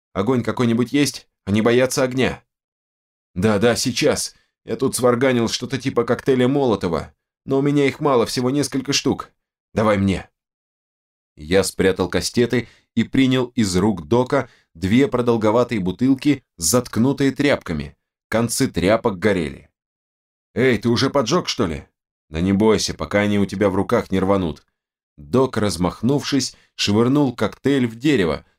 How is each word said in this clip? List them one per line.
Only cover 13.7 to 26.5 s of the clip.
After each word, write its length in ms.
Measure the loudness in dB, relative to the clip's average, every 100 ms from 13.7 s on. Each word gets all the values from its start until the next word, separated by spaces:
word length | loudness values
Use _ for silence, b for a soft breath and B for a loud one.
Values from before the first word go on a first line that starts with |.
| 2
рук 320 | 0 0 0
Дока 420 | 0 2 -2 -4 b b -6
две 320 | 0 2 2
продолговатые 720 | 0 0 2 2 2 2 -2
бутылки, 640 | -4 0 0 2 0 -2 _ -6
заткнутые 720 | 0 0 0 0 0 2 -2
тряпками. 680 | 0 0 0 -4 -8 -8 -14 _ _ -6
Концы 380 | -2 -2 -2 -2
тряпок 500 | 0 2 2 0 -2
горели. 520 | 0 0 -4 -8 -20 _ _ _ _ _ _ _ _
«Эй, 240 | -2 0 0
ты 120 | 0
уже 200 | 0 0
поджёг, 400 | 0 0 -2 -2
что 160 | -4 -4
ли?» 220 | -6 -14 _ _ _ -8
«Да 80 | -2
не 100 | 0
бойся, 440 | 4 4 2 -2 -6
пока 240 | -2 0
они 180 | 2 0
у 80 | 0
тебя 240 | 0 0
в 60 | 0
руках 340 | 0 -2 0
не 100 | 0
рванут». 460 | 2 0 -2 -8 _ _ _ _ _ -20
Док, 400 | -2 0 0 0
размахнувшись, 1000 | -2 -2 -2 -2 -2 -2 -2 -4 -4